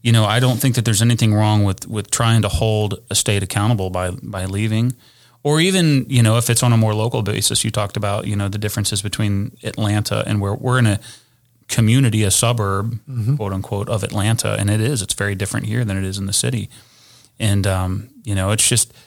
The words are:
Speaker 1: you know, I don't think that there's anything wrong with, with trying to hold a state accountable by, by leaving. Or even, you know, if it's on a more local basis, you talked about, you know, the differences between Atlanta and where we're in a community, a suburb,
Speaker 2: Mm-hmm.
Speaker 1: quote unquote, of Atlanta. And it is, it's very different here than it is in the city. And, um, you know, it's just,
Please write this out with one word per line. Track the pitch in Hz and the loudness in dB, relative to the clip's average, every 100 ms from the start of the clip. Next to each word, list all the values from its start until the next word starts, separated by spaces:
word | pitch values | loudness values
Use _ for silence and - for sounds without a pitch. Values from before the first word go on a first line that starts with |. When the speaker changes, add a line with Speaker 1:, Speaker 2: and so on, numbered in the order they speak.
Speaker 1:
you | 120 | 4
know, | 113 | 4
I | 107 113 | 4 2
don't | 127 120 | 2 2
think | 131 | 0
that | 120 | 2
there's | 113 104 | 0 2
anything | 117 117 113 | 2 4 2
wrong | 104 107 107 | 4 4 4
with, | 101 92 - | 2 -2 -6
with | 107 101 | -8 -4
trying | - 117 113 | 0 4 4
to | 104 | 2
hold | - 110 107 104 98 - | 0 0 0 -2 -4 -4
a | |
state | - - 101 | -2 0 0
accountable | 98 101 107 110 95 | 0 0 0 0 -2
by, | 90 92 | -4 -4
by | 110 131 98 | -6 -8 -6
leaving. | 92 98 110 110 123 - - _ _ _ | -4 -2 0 0 0 -2 -16 _ _ _
Or | 147 151 | 0 2
even, | 180 190 165 139 - | 2 2 2 2 2
you | 127 | 2
know, | 113 113 | 4 2
if | 117 | 2
it's | 117 | 2
on | 123 | 4
a | 113 | 4
more | 110 | 2
local | 107 113 123 | 0 -2 -2
basis, | 101 107 - - | -2 -2 -2 0
you | 113 | -2
talked | 104 101 | -2 -4
about, | 104 104 101 - | -4 -4 -4 -4
you | |
know, | 104 101 | -4 -4
the | 101 | -4
differences | 104 107 101 101 | -4 -4 -4 -4
between | 104 - 107 101 107 - | -4 -2 -2 -2 -4 -8
Atlanta | 107 - 104 104 104 107 - | -10 -4 0 0 0 -2 0
and | 104 | -2
where | 98 | -2
we're | 104 127 123 | -2 0 2
in | 113 | 2
a | 98 - - _ _ _ _ - | 2 -6 -20 _ _ _ _ -6
community, | - 110 127 127 107 | 0 4 4 4 2
a | 101 | 2
suburb, | - 117 120 101 98 110 113 - | 2 2 0 -2 -2 -4 -8 -8
Speaker 2:
Mm-hmm. | 123 110 143 | -4 -2 -2
Speaker 1:
quote | 101 | -2
unquote, | 95 - 101 104 | -4 -4 -6 -2
of | 107 | -2
Atlanta. | - 101 104 113 104 107 | -2 -2 0 0 0 0
And | 101 | 0
it | 107 | 2
is, | 113 135 | 0 -2
it's | 107 | -4
very | - 101 | -4 -2
different | 95 101 - 113 | -2 -4 -4 -4
here | 117 | -2
than | 113 95 | -2 -2
it | |
is | 95 98 | -4 -4
in | |
the | 98 | -4
city. | 92 123 117 98 - - _ - - _ _ | -2 -2 -4 -6 -14 -20 _ -20 -20 _ _
And, | 107 101 95 | 0 2 0
um, | 92 92 98 104 - | 0 -2 -4 -8 -14
you | - | -6
know, | 98 95 | -2 0
it's | 107 - | 0 2
just, | 123 - - | 0 -2 -8